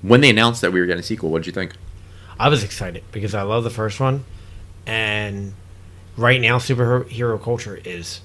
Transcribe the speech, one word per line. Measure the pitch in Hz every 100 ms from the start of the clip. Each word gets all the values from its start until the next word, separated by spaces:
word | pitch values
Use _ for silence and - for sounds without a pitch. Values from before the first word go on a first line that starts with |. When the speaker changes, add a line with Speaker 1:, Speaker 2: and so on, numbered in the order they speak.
Speaker 1:
When | 92 120
they | 143
announced | 107 120 120
that | 87
we | 92
were | 90
getting | 87
a |
sequel, | 87 110 82
what | 82
did | 82
you |
think? | 95 90 - - - - - - -
Speaker 2:
I | 123
was | 147
excited | 101 - 92 87 -
because | 107 101
I | 101
love | 98 113
the | 117
first | 113 110 101
one, | 131 135 135 - - - - - -
and | 110 110 107 104 98 98 95 - - - - - -
right | 117 131
now | 113 123
superhero | - 127 120 123 123 117 120 107
culture | 113 117 110 95
is | 90 87 85 -